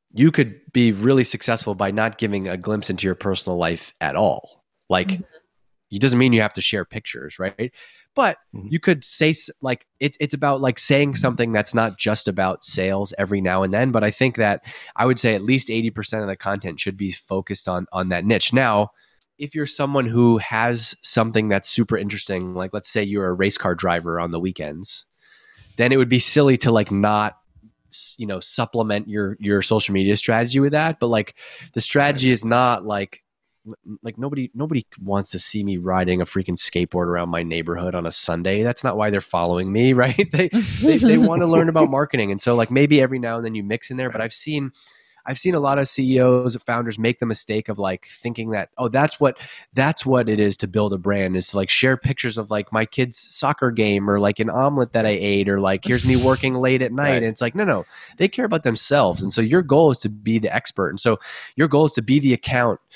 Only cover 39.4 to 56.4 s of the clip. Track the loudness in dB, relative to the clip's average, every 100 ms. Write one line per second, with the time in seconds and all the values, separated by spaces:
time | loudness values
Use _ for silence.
39.4 | 0 -2 0 2 4 4 4 2 0 0
40.4 | 0 0 -2 0 2 4 6 6 6 4
41.4 | 4 4 4 4 2 2 0 0 0 0
42.4 | 0 2 2 4 6 6 4 0 -4 -6
43.4 | -6 -6 -6 -6 -6 -8 -6 -6 -6 -8
44.4 | -6 -4 -6 -10 -20 _ _ _ -10 -4
45.4 | -2 0 0 0 0 -2 2 4 6 4
46.4 | 2 -4 -4 -4 -4 -2 0 0 -2 -4
47.4 | -4 -4 -4 -4 -4 -4 -10 -12 -10 -8
48.4 | -6 -6 -6 -4 -2 2 0 2 0 0
49.4 | -14 -20 -10 0 0 0 0 2 2 2
50.4 | 2 0 -4 -2 0 -2 -2 0 0 -2
51.4 | -2 -2 0 2 2 2 -2 -4 -4 -6
52.4 | -4 -4 -2 -2 -2 -2 -4 -4 -10 -4
53.4 | -2 0 0 2 2 2 2 2 0 0
54.4 | -2 0 0 0 0 0 0 0 0 0
55.4 | 2 2 0 0 0 0 2 4 4 2